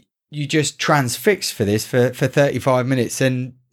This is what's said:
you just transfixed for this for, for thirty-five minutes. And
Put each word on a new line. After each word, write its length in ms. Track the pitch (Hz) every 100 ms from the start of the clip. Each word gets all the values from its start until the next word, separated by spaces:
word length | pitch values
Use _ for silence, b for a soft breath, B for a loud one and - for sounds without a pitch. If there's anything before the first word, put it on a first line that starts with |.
| _ _ _
you 160 | 147 143
just 320 | 156 143 -
transfixed 760 | - 151 123 - - - -
for 100 | -
this 220 | 101 110 -
for, 260 | 127 123
for 140 | 127 135
thirty-five 600 | 151 143 123 135 127 127
minutes. 360 | 131 113 -
And 320 | 131 127 127 - _